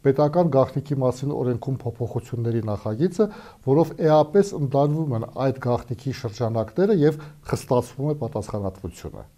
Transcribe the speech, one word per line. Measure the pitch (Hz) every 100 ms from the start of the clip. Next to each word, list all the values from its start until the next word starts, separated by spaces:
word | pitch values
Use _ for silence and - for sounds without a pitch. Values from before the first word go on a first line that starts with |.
| 135
պետական | 135 147 170 170
գաղտնիքի | 135 127 143 - 139
մասին | 127 120 139 -
օրենքում | 123 120 - 131
փոփոխությունների | 120 - 117 120 - 117 117 113 107
նախագիծը, | 104 107 107 180 180 214 - - - 131
որով | 143 156 - 165
էապես | 151 147 196 202 -
ընդանվում | 139 139 147 151 156 113
են | - - 135
այդ | 131 123
գաղտնիքի | 123 - 117 135 123
շրջանակները | 117 104 113 113 110 - 196 196
և | 147 151 - - -
խստացվում | - - 123 120 - 147
է | 151
պատասխանատվությունը։ | 113 110 98 107 98 - 90 - 82 53 50